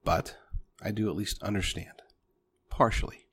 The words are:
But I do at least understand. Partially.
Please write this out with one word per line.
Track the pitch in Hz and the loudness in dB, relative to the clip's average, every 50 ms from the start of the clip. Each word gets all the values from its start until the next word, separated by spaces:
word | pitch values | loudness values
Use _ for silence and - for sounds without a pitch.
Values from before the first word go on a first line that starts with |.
| _ | _
But | 82 85 - - - - - - _ - - - _ _ - | 2 2 2 0 -4 -12 -16 -14 _ -8 -8 -8 _ _ -8
I | - - | -6 -4
do | 104 107 107 104 | -2 0 0 0
at | 92 | 0
least | 92 104 - - - | -2 -4 -4 -6 -4
understand. | - 101 104 98 87 - - 82 - - - - - _ _ _ _ _ _ _ _ _ _ _ _ _ | -4 -2 0 0 0 -2 -4 -4 -8 -10 -16 -20 -20 _ _ _ _ _ _ _ _ _ _ _ _ _
Partially. | - - 131 113 107 - - - - - - _ | 4 4 4 6 6 2 0 -2 -6 -14 -20 _